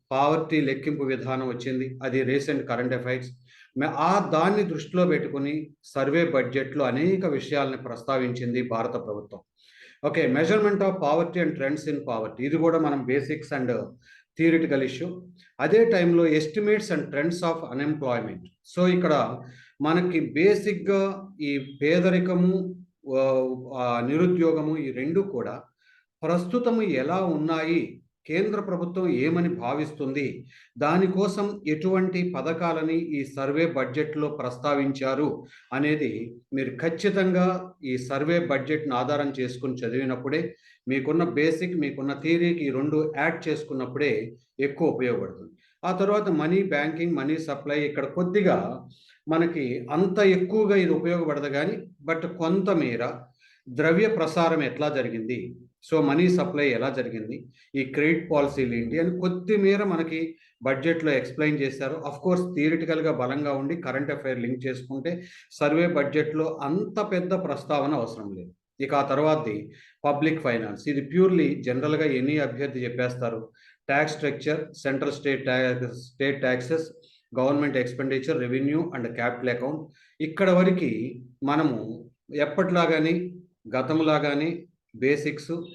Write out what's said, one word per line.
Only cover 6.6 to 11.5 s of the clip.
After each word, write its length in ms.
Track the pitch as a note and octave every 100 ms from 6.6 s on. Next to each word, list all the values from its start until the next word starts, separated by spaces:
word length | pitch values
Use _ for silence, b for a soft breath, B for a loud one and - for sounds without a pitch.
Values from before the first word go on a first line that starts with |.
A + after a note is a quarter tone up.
| C3 D3 B2+
అనేక 340 | B2+ E3+ F#3+ F#3 C#3
విషయాలను 420 | B2 C#3+ C3+ B2+ B2+
ప్రస్తావించింది 720 | A#2 - C3+ B2 A#2+ A#2+ A#2+ A#2+
భారత 200 | A2+ A#2 A#2+ A2
ప్రభుత్వం. 340 | G#2 - G2 - _ B B B B C#3+
ఓకే, 140 | E3 C#3 C3+
measurement 460 | E3 G#3+ G#3 G3+ G3
of 40 | F3+ D3
poverty 340 | D#3 E3+ F3+
and 80 | D#3